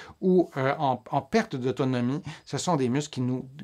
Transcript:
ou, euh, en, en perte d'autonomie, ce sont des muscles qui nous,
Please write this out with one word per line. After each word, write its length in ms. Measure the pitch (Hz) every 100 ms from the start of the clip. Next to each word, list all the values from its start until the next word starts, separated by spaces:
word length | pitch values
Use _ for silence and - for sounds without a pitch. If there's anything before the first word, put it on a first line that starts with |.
| - -
ou, 280 | 185 185 170 -
euh, 180 | 135 143
en, 240 | 143 123 -
en 100 | 143
perte 360 | - 226 - 139
d'autonomie, 640 | 127 - 131 123 120 147 147 - -
ce 120 | 139
sont 200 | 185 160
des 100 | 127
muscles 280 | 131 147 -
qui 60 |
nous, 280 | 123 127 - -